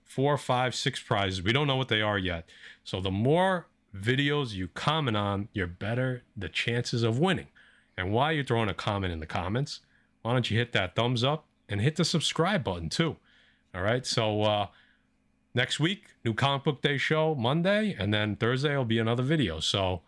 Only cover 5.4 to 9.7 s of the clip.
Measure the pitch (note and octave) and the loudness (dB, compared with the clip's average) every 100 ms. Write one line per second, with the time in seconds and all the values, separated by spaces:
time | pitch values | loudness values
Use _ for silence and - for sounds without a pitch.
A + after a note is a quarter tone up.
5.4 | G2+ G#2 F2 F2 G#2 A#2+ C3 B2 - G#2+ | -4 -4 -4 -4 -4 -2 -2 -6 -10 -10
6.4 | F2 - - B2 - B2 A2+ A#2+ F#3 B2+ | -6 -4 -2 -2 -2 0 0 2 2 0
7.4 | C#2 - - _ _ - F#2 A2+ D3 D#3 | -4 -20 -20 _ _ -6 0 2 2 0
8.4 | C3 A#2 G#2+ F2 - G2+ F#2 E2 D#2+ G2 | 0 0 0 -2 -2 0 -2 -4 -4 -4
9.4 | F2+ A#2+ C#3+ | -2 -2 -2